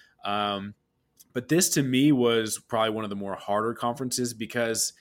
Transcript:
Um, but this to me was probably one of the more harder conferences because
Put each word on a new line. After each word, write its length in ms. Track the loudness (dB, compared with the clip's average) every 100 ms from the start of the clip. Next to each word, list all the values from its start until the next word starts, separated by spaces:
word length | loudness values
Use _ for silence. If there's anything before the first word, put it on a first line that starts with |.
| _ _
Um, 520 | -4 -2 -2 -4 -8 -14 _ _ _ _ _
but 160 | -8 0
this 220 | 2 2
to 120 | 2
me 300 | 2 4 6
was 440 | 6 4 4 0 -6
probably 340 | -4 0 0
one 120 | 0
of 60 | -4
the 80 | -6
more 180 | -6 -8
harder 380 | -2 0 0
conferences 600 | -2 -4 -2 -4 -2 -4
because 600 | -4 -6 -2 -2 -2 -4 -6